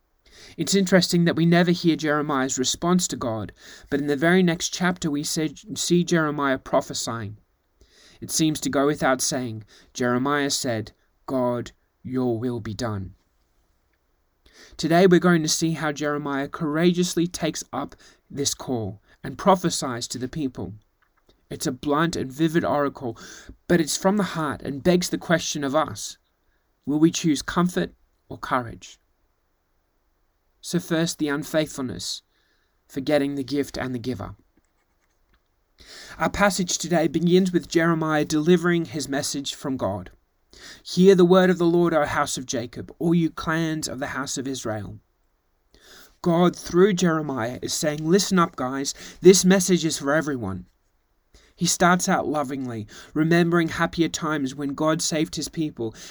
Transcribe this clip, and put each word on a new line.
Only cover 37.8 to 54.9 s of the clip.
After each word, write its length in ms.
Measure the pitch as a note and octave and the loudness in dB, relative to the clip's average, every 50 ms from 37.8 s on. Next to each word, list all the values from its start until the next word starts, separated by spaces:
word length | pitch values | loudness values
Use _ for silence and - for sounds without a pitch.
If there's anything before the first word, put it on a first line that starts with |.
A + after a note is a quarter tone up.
| E3 E3+ E3+ D#3+ D#3+ D#3 D#3 D3+ D3+ | 2 2 2 2 0 0 0 0 0
delivering 640 | D3 D#3+ D#3 D3+ E3+ F3+ E3+ D#3+ F3 E3+ E3+ E3 | 0 0 2 4 6 4 4 4 2 2 0 0
his 220 | - - D#3+ C3+ B2+ | -4 -6 -8 -6 -4
message 460 | C#3 C3+ C#3 - - D3 C#3 - - | -4 -4 -4 -4 -6 -6 -8 -8 -10
from 220 | - - D3+ C3+ | -8 -6 -6 -4
God. 340 | B2+ A#2+ F#2+ G2 G2 F#2 - - _ _ _ _ _ _ _ - - - - - - _ | -2 -2 -4 -4 -4 -8 -12 -16 _ _ _ _ _ _ _ -20 -20 -20 -20 -20 -20 _
"Hear 320 | - - F3+ F3+ F#3+ G3 | -4 2 6 8 8 10
the 100 | F3 F3+ | 8 8
word 260 | E3+ F#3 F#3+ F3 D#3+ | 8 8 6 6 6
of 80 | F3+ D#3 | 4 2
the 80 | F3 | 2
Lord, 280 | E3+ E3 F3 F3 E3+ E3 | 2 4 4 4 4 4
O 100 | D#3 D3 | 2 0
house 320 | C#3+ - D#3 D3 D3+ - | 0 0 -2 -2 -2 -4
of 100 | - C3 | -6 -8
Jacob, 460 | - - B2 A2 B2 - B2+ A2 - - - | -6 -6 -6 -6 -8 -10 -14 -14 -14 -10 -4
all 160 | - F3 E3+ | 0 2 2
you 160 | F3 E3 D#3 | 4 2 0
clans 560 | - - - - D#3+ E3 E3 D#3+ D#3 D#3 D#3 | -2 -4 -4 -2 -2 0 0 -2 -2 -4 -6
of 140 | - - B2+ | -8 -8 -8
the 80 | C#3+ C3+ | -8 -6
house 280 | - C3+ C3+ C#3 - | -6 -6 -8 -6 -6
of 120 | C#3+ B2 C3+ | -6 -6 -6
Israel." 500 | C3+ B2 - A2+ G#2+ G#2+ G2+ F#2 G#2+ A2 - _ _ _ _ _ _ _ _ _ _ _ _ _ _ _ _ - - - - - _ _ | -8 -6 -6 -6 -6 -6 -8 -10 -12 -16 -20 _ _ _ _ _ _ _ _ _ _ _ _ _ _ _ _ -20 -20 -20 -20 -20 _ _
God, 360 | - F3+ E3 E3+ F3+ F3 E3+ | 0 2 4 4 4 2 2
through 380 | - - - - E3+ F#3 G#3+ G3+ | 0 -6 0 4 6 6 6 6
Jeremiah, 640 | F3 F#3+ F3+ D#3+ D#3+ D3+ D3 C3+ B2+ A2+ - - - - | 2 2 2 0 0 -2 -4 -4 -4 -4 -4 -6 -8 -8
is 100 | - - | -6 -4
saying, 320 | - - D#3 D3 D3 D#3 | -2 -2 -2 -2 -2 0
"Listen 320 | D#3 F3 G3+ F#3+ - G3 | 2 4 4 4 2 2
up, 200 | F3+ E3+ E3 - | 2 2 2 0
guys, 360 | - C3 B2+ C3+ C3+ C#3+ - - - - - - - | -4 -6 -6 -4 -4 -6 -6 -8 -10 -14 -18 -14 6
this 240 | - E3+ G3 F#3 - | 8 8 8 10 8
message 400 | F3+ F#3+ G3 F#3 - F#3 E3 D3+ | 6 4 4 4 4 2 2 2
is 140 | D#3+ D3 - | 0 -4 -2
for 140 | - C#3 C#3+ | -2 0 0
everyone." 540 | D#3+ D3+ D3 C#3+ B2+ A2 F#2+ F#2+ - - - _ _ _ _ _ _ _ _ _ _ _ _ _ - _ _ _ | 0 0 -2 -4 -6 -6 -6 -8 -8 -12 -16 _ _ _ _ _ _ _ _ _ _ _ _ _ -20 _ _ _
He 120 | - F3 | -4 -2
starts 420 | E3+ - - F#3+ E3+ F3+ F3+ - - | -2 0 2 4 4 4 2 2 0
out 180 | F3+ C#3+ - | 0 0 0
lovingly, 600 | - C#3+ D3+ D3 B2+ D3 C3+ C3+ B2 A#2 A2+ G#2 - - - - - - | -2 -2 -2 -4 -4 -6 -8 -8 -8 -8 -8 -10 -12 -14 -20 -20 -6 -2
remembering 540 | D3+ D#3 D#3+ E3+ E3+ F3 E3+ E3+ F3 E3+ D#3+ | 0 2 4 4 4 4 4 2 2 0 0
happier 400 | - D#3 E3+ E3+ - - E3 D#3 | -2 -2 -2 -2 0 0 0 0
times 480 | - - F3 D#3 D#3 D3+ C#3 B2+ C3+ | -2 -4 -4 -4 -2 -2 -4 -4 -6
when 180 | C#3+ D3 C#3 C#3+ | -6 -8 -8 -4
God 260 | C3 D#3 D#3 | -2 0 0